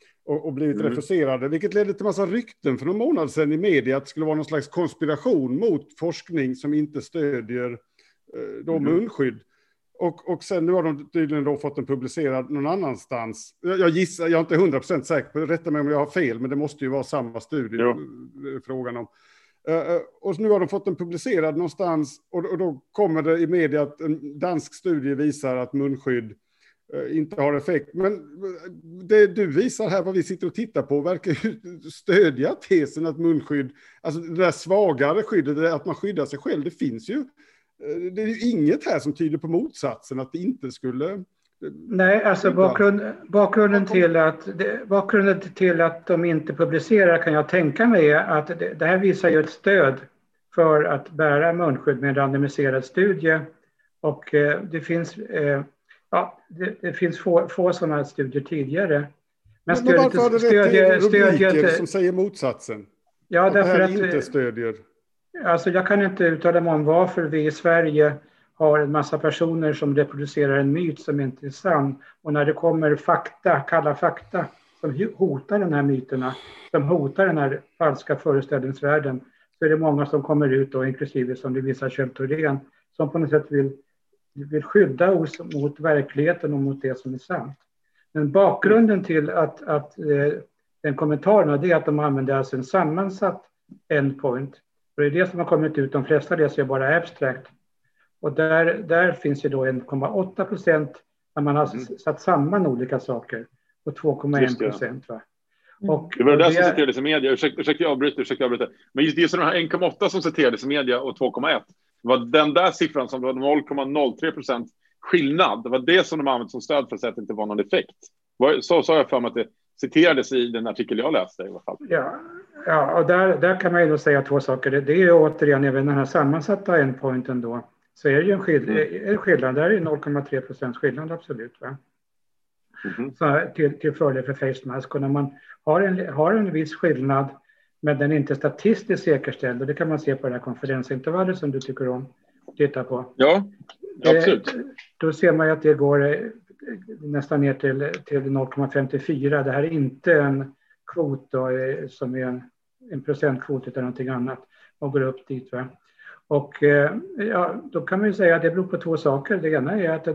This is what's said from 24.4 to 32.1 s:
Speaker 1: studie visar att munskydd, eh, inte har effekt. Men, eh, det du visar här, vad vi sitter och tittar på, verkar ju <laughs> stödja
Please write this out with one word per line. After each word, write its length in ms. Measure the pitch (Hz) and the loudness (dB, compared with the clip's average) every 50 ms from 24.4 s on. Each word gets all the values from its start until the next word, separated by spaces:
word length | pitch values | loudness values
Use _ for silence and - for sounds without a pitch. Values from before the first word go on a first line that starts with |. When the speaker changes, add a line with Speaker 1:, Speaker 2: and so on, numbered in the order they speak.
| 180 180 175 151 - - - | -4 -2 -2 -4 -6 -8 -14
Speaker 1:
studie 400 | - - 185 165 147 127 139 139 | -6 -4 -2 -2 0 -2 -2 -2
visar 400 | 131 151 151 135 143 - 131 127 | 0 -2 -2 -2 -2 -4 -4 -4
att 160 | 127 123 123 - | -4 -4 -4 -4
munskydd, 600 | 139 139 139 135 135 - 135 127 120 113 107 104 - _ _ _ _ _ _ _ _ _ - 151 | -2 -2 -2 -4 -4 -2 -2 -2 -2 -4 -6 -12 -20 _ _ _ _ _ _ _ _ _ -12 -10
eh, 240 | 143 131 131 151 | -8 -6 -4 -4
inte 240 | 160 151 156 208 - | -4 -4 -4 -2 -2
har 120 | 139 147 147 | 0 0 0
effekt. 360 | 139 - 190 170 143 143 - - | -2 -2 -2 -2 -2 -4 -6 -6
Men, 200 | 175 190 196 208 | -4 -2 -2 -2
eh, 580 | 175 147 147 147 175 196 190 180 156 160 185 175 - 165 165 170 185 185 170 | -4 -10 -16 -16 -14 -12 -12 -12 -14 -16 -20 -20 -20 -20 -20 -20 -16 -2 4
det 180 | 214 214 208 | 6 6 6
du 200 | 190 175 214 202 | 6 4 0 -2
visar 420 | 160 135 170 240 254 - - 220 170 | 0 0 0 0 0 -2 -4 -4 -2
här, 140 | 185 196 165 | -2 -2 -2
vad 100 | 190 190 | -2 -2
vi 100 | 185 - | -2 -2
sitter 240 | - 190 - 185 | -2 -6 -6 -6
och 60 | 170 - | -6 -6
tittar 260 | 214 240 226 - 147 | -6 -8 -4 -4 -4
på, 200 | - - 143 147 | -2 0 -2 -2
verkar 300 | 143 175 185 170 - 190 147 - - | 0 -2 -4 -2 -2 -4 -2 -2 -2
ju 140 | 220 185 220 - 175 180 156 | -4 -6 -8 -12 -18 -20 -18
<laughs> 100 | - 160 | -18 -20
stödja 640 | - - _ - | -20 -8 _ 4